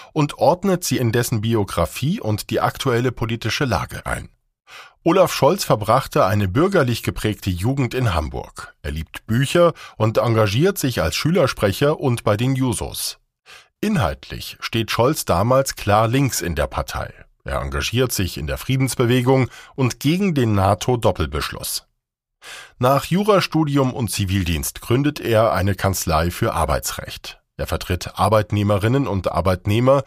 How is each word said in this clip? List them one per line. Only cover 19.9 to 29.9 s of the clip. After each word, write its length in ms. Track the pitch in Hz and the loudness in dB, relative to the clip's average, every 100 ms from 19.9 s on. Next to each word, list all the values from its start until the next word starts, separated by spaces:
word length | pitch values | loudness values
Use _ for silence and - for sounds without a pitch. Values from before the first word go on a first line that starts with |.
| - | 0
gegen 340 | 139 180 202 | 0 2 0
den 180 | 143 113 | 2 2
nato-Doppelbeschluss. 1300 | 101 98 104 - 123 107 90 76 73 - - - - - _ _ _ _ _ - - - - | 2 2 0 0 0 0 0 -2 -4 -6 -8 -8 -10 -12 _ _ _ _ _ -20 -20 -20 -2
Nach 280 | 123 139 - | 0 2 0
Jurastudium 880 | 175 208 196 - 160 151 139 131 | 0 4 2 2 0 2 2 0
und 160 | 117 113 | 0 -4
Zivildienst 720 | - 98 98 85 80 71 - | -2 0 0 0 -2 -4 -8
gründet 360 | - 120 147 147 | 0 0 0 -2
er 360 | 101 110 113 | 0 2 2
eine 220 | 80 98 98 | 2 0 0
Kanzlei 540 | 98 92 - 80 85 | -2 -2 0 0 0
für 220 | - 113 | 0 -2
Arbeitsrecht. 880 | - 78 69 - - - - - - _ - | 0 -2 -2 -4 -10 -12 -14 -16 -20 _ -10
Er 100 | - | -6
vertritt 520 | 82 - 90 - - | -6 -4 -4 -6 -2
Arbeitnehmerinnen 880 | 95 107 101 104 101 101 110 135 117 | 2 2 2 0 2 2 2 0 0
und 240 | 98 - | -2 -2
Arbeitnehmer 720 | - 90 92 104 107 127 | 0 0 0 0 2 4